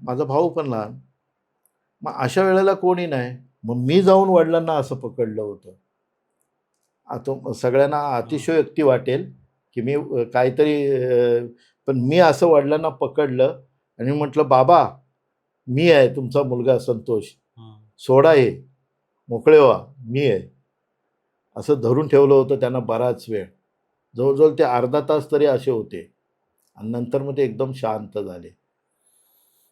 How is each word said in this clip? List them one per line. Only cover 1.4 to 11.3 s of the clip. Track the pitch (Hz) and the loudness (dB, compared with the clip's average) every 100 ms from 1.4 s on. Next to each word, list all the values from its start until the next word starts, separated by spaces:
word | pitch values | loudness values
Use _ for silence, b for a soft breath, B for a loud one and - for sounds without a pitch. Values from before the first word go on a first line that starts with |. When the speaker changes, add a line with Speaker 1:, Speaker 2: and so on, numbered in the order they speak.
| _ _ _ _ _ _ | _ _ _ _ _ _
Speaker 1:
मग | 151 - | -12 -6
अशा | 131 - | -4 0
वेळेला | 190 185 196 | 0 2 0
कोणी | 196 185 180 170 | 0 -2 -2 -4
नाही. | 135 123 127 _ _ | -6 -6 -12 _ _
मग | 113 120 | -8 -6
मी | 127 175 | 0 2
जाऊन | 190 190 196 | 4 4 4
वडिलांना | 180 160 165 165 | 2 2 0 -2
असं | 151 131 131 | -4 -4 -10
पकडलं | 120 - 110 107 | -10 -8 -6 -6
होतं. | 104 98 92 95 _ _ _ _ _ _ _ _ _ _ _ _ - | -10 -14 -20 _ _ _ _ _ _ _ _ _ _ _ _ _ -16
आता | 131 139 131 - | -12 -10 -10 -10
सगळ्यांना | 113 127 131 143 147 | -6 0 2 0 -2
Speaker 2:
हं. | 147 123 | -4 -6
Speaker 1:
अतिशयोक्ती | 117 147 - 160 - - | -6 -6 -2 -2 -2 0
वाटेल | 143 123 - 139 190 - _ _ _ | 2 2 0 -4 -6 -18 _ _ _
की | 123 | -8
मी, | 117 | -4
अ, | 143 147 131 117 | -6 -4 -6 -2
काहीतरी, | 123 127 127 151 147 139 131 | 0 0 2 0 0 -2 -2
अ, | 127 120 120 | 0 0 2